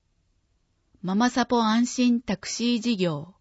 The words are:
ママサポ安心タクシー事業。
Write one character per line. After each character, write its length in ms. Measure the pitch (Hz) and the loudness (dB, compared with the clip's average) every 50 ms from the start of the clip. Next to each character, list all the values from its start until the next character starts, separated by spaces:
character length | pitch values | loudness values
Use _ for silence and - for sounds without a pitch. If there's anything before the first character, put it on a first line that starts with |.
| _ _ _ _ _ _ _ _ _ _ _ _ _ _ _ _ _ _ _ _ - | _ _ _ _ _ _ _ _ _ _ _ _ _ _ _ _ _ _ _ _ -8
マ 80 | 175 190 | -2 0
マ 160 | 208 240 247 | 2 2 2
サ 160 | - 262 240 | 2 0 -2
ポ 160 | - 247 240 226 | 0 2 2 2
安 240 | 214 214 233 240 | 2 2 2 2
心 340 | 240 - - 247 247 240 233 | 0 0 0 2 2 2 0
タ 160 | - - 202 | 0 -4 -6
ク 120 | - - - | -6 -6 -10
シ 280 | - - 226 240 240 | -6 -4 -2 0 0
ー 40 | 233 | 0
事 160 | 214 240 240 | 0 -2 0
業。 380 | 190 185 175 156 143 151 175 190 _ | 0 0 -2 -2 -4 -8 -14 -20 _